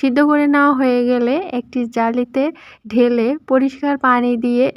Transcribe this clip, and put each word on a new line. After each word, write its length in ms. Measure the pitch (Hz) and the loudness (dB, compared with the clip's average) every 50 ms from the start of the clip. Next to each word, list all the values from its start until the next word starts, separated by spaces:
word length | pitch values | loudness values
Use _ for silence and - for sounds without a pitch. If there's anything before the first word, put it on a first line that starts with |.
সিদ্ধ 180 | - 269 240 285 | -4 -2 0 2
করে 280 | 294 294 294 294 294 | 2 2 2 2 2
নেওয়া 260 | 294 285 285 285 285 285 | 2 2 2 2 2 2
হয়ে 320 | 262 262 254 247 247 247 | 2 2 0 2 0 0
গেলে 300 | 247 247 247 240 240 269 330 392 - | 0 0 0 0 0 -2 -2 -4 -6
একটি 340 | - 247 240 - - 254 240 | -8 -8 -8 -6 -6 -6 -6
জালিতে 680 | 226 - 240 226 233 233 247 247 240 - 269 269 311 - - - - - - - | -4 -4 -2 -2 -2 -2 -2 -4 -4 -2 -4 -2 -4 -4 -8 -16 -20 -20 -20 -12
ঢেলে 500 | 214 214 240 240 240 240 233 220 240 285 311 _ | -4 0 2 2 2 2 0 0 -2 -2 -4 _
পরিষ্কার 500 | - 262 262 269 269 262 - 294 285 285 | 0 0 0 0 0 -4 -4 -4 -4 -2
পানি 400 | 277 - 262 247 247 240 247 247 | -2 0 0 0 2 0 0 -2
দিয়ে 340 | 226 233 240 240 240 254 - - | -2 -2 -2 0 0 0 0 -2